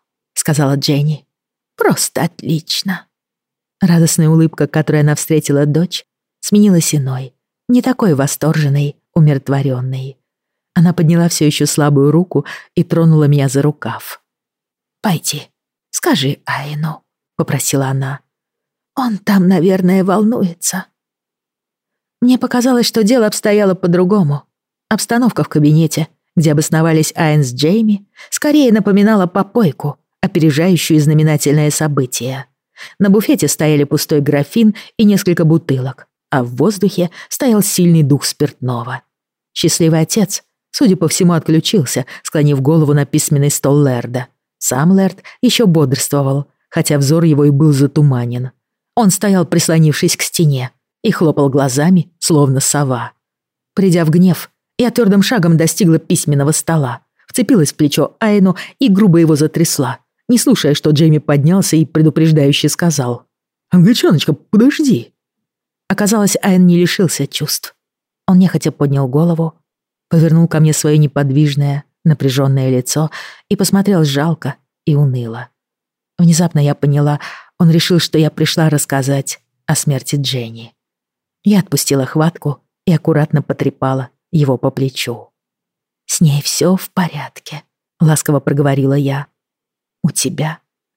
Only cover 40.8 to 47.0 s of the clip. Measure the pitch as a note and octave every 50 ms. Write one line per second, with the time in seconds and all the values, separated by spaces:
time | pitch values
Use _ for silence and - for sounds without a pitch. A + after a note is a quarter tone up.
40.8 | D4 G#3 F#3+ F#3 E3 D3+ - - F#3+ F3 F3 D#3+ - - D#3 D#3+ D#3+ - - G#3
41.8 | C3+ - - B2 B2+ - - - _ - - D#3+ D3 D3 D3 C3+ C3 D3 D#3+ E3
42.8 | D3+ C#3 D3 D3 C#3+ - - D3+ - - D3+ C#3+ C#3+ D3 - - - C#3 C#3+ D3
43.8 | D3 C3+ B2 A#2+ A#2 A#2 B2 B2+ B2 - _ _ _ _ _ _ - - B2+ B2+
44.8 | D3 F3 G3 G3 F#3+ F#3 F#3 - _ - - _ - B3 - - A#3+ F#3+ D#3+ D#3+
45.8 | D3 B2+ C3+ C#3 - - - C#3+ C#3 C3+ C3+ C#3+ C#3 - _ _ _ _ - -
46.8 | - - D#3 C#3+